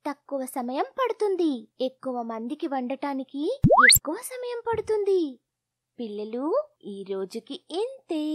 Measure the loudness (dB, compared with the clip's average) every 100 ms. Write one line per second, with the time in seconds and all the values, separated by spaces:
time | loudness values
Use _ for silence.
0 | -10 -10 -8 -6 -6 -6 -4 -2 -2 0
1 | -2 0 0 2 0 0 -6 -4 -4 -4
2 | -6 -6 -6 -6 -6 -6 -4 -2 -2 -4
3 | -4 -4 -6 -4 -2 4 8 8 8 6
4 | 2 -6 -6 -8 -6 -4 -2 -2 0 0
5 | 4 2 2 -4 _ _ _ _ _ -10
6 | -8 -6 -6 -4 0 0 -2 _ -12 -10
7 | -6 -4 -4 -6 -10 -12 -6 -4 -4 -6
8 | -4 -2 -2